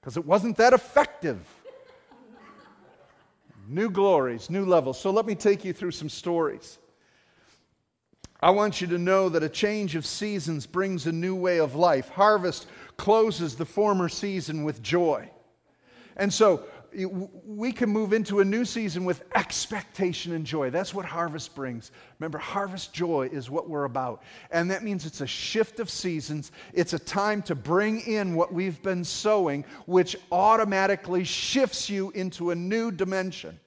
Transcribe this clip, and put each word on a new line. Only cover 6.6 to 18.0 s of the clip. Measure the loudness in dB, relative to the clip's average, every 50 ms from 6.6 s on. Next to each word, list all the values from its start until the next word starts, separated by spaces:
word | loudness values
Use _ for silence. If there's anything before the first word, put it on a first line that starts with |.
| -14 -20 -20 _ _ _ _ _ _ _ _ _ _ _ _ _ _ _ _ _ _ _ _ _ _ _ _ _ _ _ _ _ _ -20 _ _
I | 4 4
want | 6 6 4 0 0 -2
you | -4 -2
to | -2 -2
know | 2 2 2 4 2 2
that | 2 0
a | 0 0
change | -2 -2 -2 0 0 -2 -4 -2 -4
of | -4 -6
seasons | -6 -8 -6 -4 -4 -4 -4 -4 -4 -6 -6 -6 -6
brings | -4 -2 -2 -2 -2 -4 -4 -4
a | -4
new | -2 -2 -2 -2
way | 0 0 2 4 4
of | 2 2 2
life. | 4 4 6 6 4 0 -4
Harvest | 2 4 6 6 6 6 4 0 -4 -4 -10 -16 -20 -20 -20 -20 -14 -6
closes | 2 4 6 6 6 4 2 -2 -4 -6 -4
the | -6 -8
former | -6 -2 0 2 2 4 2 2 0
season | -2 -4 -6 -4 -4 -4 -4 -4 -6 -4 -4
with | -4 -4 -6
joy. | -4 0 2 2 4 4 2 0 -2 -10 -20 -20 _ _ _ _ _ _ _ _ _ _ _ -20 -20 -20 -6 -2
And | -2 0
so | 4 6 6 6 6 4 0 -10 -18 -20 -20 -16 -8
y-, | -6 -6
w-, | -6 -4 -6 -8 -8 -12 -20 -16
we | -14 -8 -4 -4 -4
can | -2 0 0 2
move | 2 0